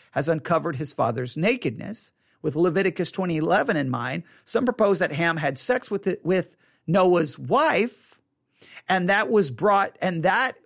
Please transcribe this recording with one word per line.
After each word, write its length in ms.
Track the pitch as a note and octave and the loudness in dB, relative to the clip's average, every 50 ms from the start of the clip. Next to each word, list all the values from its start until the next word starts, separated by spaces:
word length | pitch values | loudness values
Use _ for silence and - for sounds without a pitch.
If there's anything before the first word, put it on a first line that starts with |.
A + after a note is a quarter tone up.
| _ _ - | _ _ -6
has 160 | C3 C3+ D#3 | -2 -2 0
uncovered 480 | E3 D#3 - - F3 D#3+ D3 E3+ D3 | -2 -2 0 0 0 0 0 -2 -4
his 160 | B2+ D3+ C#3 - | -6 -6 -6 -4
father's 440 | - B2+ A#2 A2 B2 B2 B2 - | -2 -2 -2 -2 -4 -6 -6 -4
nakedness. 760 | D#3 E3 G#3+ C4 B3 - D3 A2 - - - A3+ - - - - _ _ _ _ _ - | -2 0 0 0 0 -2 -4 -6 -6 -10 -12 -12 -14 -18 -20 -20 _ _ _ _ _ -6
With 120 | D#3 C3 | -4 0
Leviticus 560 | D3+ E3+ F3+ D3+ F#3 G3 F#3+ - - F3 - | 0 0 2 2 2 0 0 0 -2 -4 -4
twenty 260 | - - F#3 F3+ E3 D#3 | -4 -4 -4 -2 -2 -2
eleven 380 | D#3 E3 F3 G#3 C#4 C#4 G3 | 0 2 2 2 2 2 0
in 140 | D3 C#3 C3 | -2 -2 -2
mind, 320 | B2 A#2 A#2+ B2+ C#3 F3 - - _ _ _ | -4 -4 -4 -6 -8 -8 -10 -12 _ _ _
some 200 | - - A3 - | -6 -2 -2 0
propose 360 | A#3+ A#3 - A3 G3+ G3 D#3+ | 0 0 2 2 2 2 2
that 120 | F3+ D3 D3 | 0 -2 0
Ham 240 | C#3+ E3+ E3+ E3 | 0 0 0 0
had 220 | D#3+ D#3 C#3 C3+ - | 0 -2 -2 -2 -2
sex 320 | - - B3 B3+ - - | -2 -2 -2 -2 -2 -4
with 160 | G#3 G3+ - | -6 -4 -4
it, 180 | F#3+ F3 - - | -4 -4 -2 -2
with 300 | D#3+ F#3 C#3+ B2+ - _ _ _ _ _ _ _ | 0 0 0 -2 -4 _ _ _ _ _ _ _
Noah's 520 | - - G#3 F#3 F#3 F3 E3+ D#3+ C#3 - - | 0 2 4 6 6 6 4 2 0 -4 -8
wife, 800 | C3+ B2 F#3 C4 D#4 D#4+ - F3+ G#3+ B3 - - - - - _ _ _ _ _ _ _ _ _ - - - - - - | -4 0 2 2 2 2 2 2 0 -2 -4 -10 -20 -20 -20 _ _ _ _ _ _ _ _ _ -20 -20 -20 -12 -2 0
and 200 | F#3 F#3 F3 F3+ | 0 2 2 2
that 200 | G3 G#3 G#3+ - | 2 2 2 2
was 220 | A3+ G#3 F#3 C#3 | 2 2 2 0
brought, 460 | B2 A2 D#3 G#3 G3+ G3 G3 - - _ | -2 0 2 4 4 4 2 0 -2 _
and 220 | - F#3 F3 E3 D3+ | -4 -4 -2 0 0
that 340 | F#3 F#3 A3+ C4 C4 - - _ | 2 2 2 0 -2 -4 -8 _